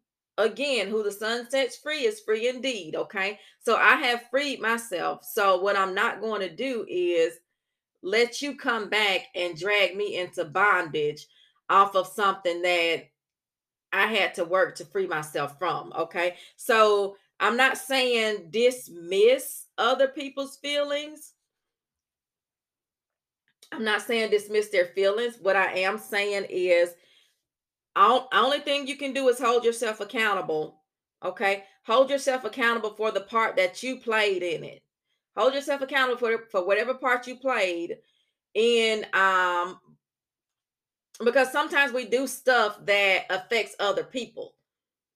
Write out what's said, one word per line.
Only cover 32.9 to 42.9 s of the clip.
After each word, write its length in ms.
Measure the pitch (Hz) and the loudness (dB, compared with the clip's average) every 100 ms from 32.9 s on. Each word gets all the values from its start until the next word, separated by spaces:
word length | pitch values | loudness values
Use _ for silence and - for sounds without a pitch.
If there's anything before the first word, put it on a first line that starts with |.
for 200 | 208 220 | -2 -2
the 100 | 196 | -2
part 340 | 196 226 220 - | -2 0 0 2
that 260 | 185 - | 0 -2
you 140 | 247 254 | -8 -8
played 460 | 233 220 208 185 | -2 0 2 0
in 200 | 175 151 | -2 -6
it. 180 | 123 - _ _ _ _ _ - | -8 -18 _ _ _ _ _ 0
Hold 180 | 240 | 2
yourself 260 | 277 277 285 | 2 -2 -4
accountable 380 | 269 285 254 240 | -2 0 0 0
for, 280 | 233 226 - | -2 -2 -2
for 160 | 196 180 | -2 2
whatever 280 | 202 233 | 0 0
part 340 | 254 269 247 254 | -2 0 0 -2
you 80 | 247 | -6
played 600 | 269 240 190 170 170 - _ _ _ _ _ | -2 0 0 -2 -6 -10 _ _ _ _ _
in, 520 | 208 233 233 226 220 - | 0 4 4 2 0 -2
um, 680 | 190 190 185 180 175 180 185 _ 151 _ _ _ _ _ _ _ _ _ _ _ - | 0 2 4 2 0 -2 -8 _ _ _ _ _ _ _ _ _ _ _ _ _ -4
because 280 | 233 269 254 | 0 2 2
sometimes 400 | 294 311 294 277 | 0 0 2 2
we 140 | 240 220 | 0 -2
do 200 | 233 262 | -2 -2
stuff 580 | - - 240 214 - | -2 2 4 2 -2
that 400 | 160 | 0